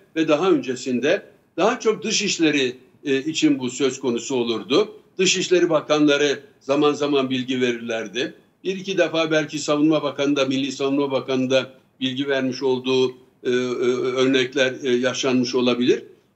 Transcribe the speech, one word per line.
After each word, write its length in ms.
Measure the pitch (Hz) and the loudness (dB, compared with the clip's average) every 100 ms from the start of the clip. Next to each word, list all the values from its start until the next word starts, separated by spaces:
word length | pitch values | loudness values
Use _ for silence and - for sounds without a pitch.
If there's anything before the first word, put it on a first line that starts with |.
| _ 160 | _ -2
ve 120 | 156 | 0
daha 220 | 147 190 | 2 4
öncesinde 720 | 156 127 123 135 120 139 202 - _ _ - | 2 0 -6 -4 -2 0 0 -4 _ _ -2
daha 240 | 196 247 | 0 0
çok 240 | 226 208 | 0 -2
dışişleri, 720 | - - 202 - 156 147 127 - - _ | -2 -2 -2 2 2 2 0 -4 -16 _
e, 140 | 147 135 | -4 -2
için 400 | 151 156 156 135 | -2 0 2 2
bu 120 | 123 | -2
söz 300 | - 135 131 | -2 -2 -2
konusu 360 | 131 117 - 131 | -4 -4 -2 -2
olurdu. 580 | 117 110 98 147 214 - _ - | -2 -4 0 0 0 -4 _ -2
Dışişleri 520 | 185 185 - 180 170 | 0 0 2 2 4
bakanları 720 | 156 147 151 151 143 143 131 - _ | 2 2 2 4 4 2 -2 -8 _
zaman 320 | - 143 147 | -2 2 2
zaman 380 | 143 143 143 131 | 2 0 0 0
bilgi 300 | 131 123 127 | -2 -4 0
verirlerdi. 760 | 123 120 117 113 104 107 165 - _ _ | 0 -2 -4 -6 -6 -6 -6 -8 _ _
Bir 120 | 180 190 | -8 -6
iki 220 | 185 170 | -4 0
defa 320 | 160 160 160 | 0 0 0
belki 280 | 156 147 151 | 0 -2 -4
Savunma 440 | 143 147 156 151 | -2 2 4 2
Bakanı 340 | 143 135 143 143 | 0 -2 0 2
da, 80 | |
Milli 280 | 135 135 135 | 0 0 -4
Savunma 380 | 131 139 139 143 | -2 -2 0 0
Bakanı 400 | 131 - 131 127 | -2 -2 -2 2
da 200 | 131 120 - _ - | 0 0 -10 _ -8
bilgi 280 | 131 127 139 | -6 -4 -2
vermiş 340 | 135 131 123 | -2 -2 -2
olduğu, 480 | 135 127 127 131 127 | -2 -2 0 0 0
e, 40 | - - _ | -2 -20 _
e, 80 | 131 | -2
örnekler, 1200 | 123 127 120 123 127 131 127 131 131 131 143 131 120 | -2 -2 -2 0 0 0 0 2 2 0 0 0 0
e, 80 | 139 | 0
yaşanmış 640 | 123 127 117 139 127 123 | 0 0 -2 0 0 0
olabilir. 480 | 127 123 120 123 220 - - _ | 0 0 0 2 0 -2 -20 _